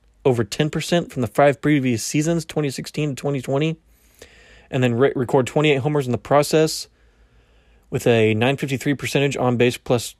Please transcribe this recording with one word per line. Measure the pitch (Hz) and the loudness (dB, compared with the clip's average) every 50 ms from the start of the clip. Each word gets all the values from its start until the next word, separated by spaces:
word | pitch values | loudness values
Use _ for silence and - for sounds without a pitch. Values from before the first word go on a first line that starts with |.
| _ _ _ _ - | _ _ _ _ 0
over | 139 123 117 113 | 0 2 0 -2
ten | - - - 151 151 | -2 -2 -2 -2 -2
percent | - 160 - - 175 175 - - | -2 -6 -4 -2 -2 -2 -2 -2
from | - 131 | -6 -6
the | 120 | -6
five | 107 - - 143 147 135 - | -2 2 4 4 4 4 2
previous | - 147 151 143 131 127 117 104 - | 0 0 2 2 2 0 -2 -2 -2
seasons, | - - 147 151 165 170 165 156 | -4 -2 -2 0 0 -2 -2 -4
twenty | - - 160 151 139 | -6 -4 -4 -4 -4
sixteen | - - 160 - - - 151 151 | -4 -8 -10 -10 -6 -4 -4 -4
to | 131 | -4
twenty | - - 143 143 131 | -4 -4 -4 -4 -4
twenty, | - - 135 139 156 160 160 - _ _ _ _ _ _ _ - - - _ _ - - - - _ - | -4 -2 -2 0 0 -2 -4 -6 _ _ _ _ _ _ _ -20 -20 -20 _ _ -20 -20 -20 -20 _ -6
and | - 127 | -2 0
then | 127 120 117 | 0 2 2
re-, | 117 139 - - | 2 2 2 2
record | - 120 - - 135 123 - | 0 -2 2 2 2 2 2
twenty-eight | - 151 151 151 139 135 | 0 0 2 2 2 2
homers | 117 151 147 147 131 | 0 -2 -2 -2 -2
in | 127 | -2
the | 120 107 | -4 -4
process | - - 139 147 147 - 160 156 160 156 - - - - _ _ _ _ _ _ _ _ _ _ _ _ _ _ _ _ _ _ _ - | -2 2 2 2 2 2 2 2 2 2 -2 -6 -12 -14 _ _ _ _ _ _ _ _ _ _ _ _ _ _ _ _ _ _ _ -8
with | - 120 - | -6 -2 2
a | 123 117 113 110 110 107 | 2 4 4 4 2 2
nine | 110 120 131 139 | 2 0 0 0
fifty-three | - 156 135 135 120 - 143 139 | -2 -4 -4 -4 -4 -2 -2 -4
percentage | - - - - 143 143 143 135 | -4 -4 -2 0 0 0 0 0
on | - 127 127 123 | 0 0 0 2
base | 117 123 123 123 | 2 2 2 0
plus | - - - 127 117 - - - | -2 -2 -2 -2 -2 -2 -6 -14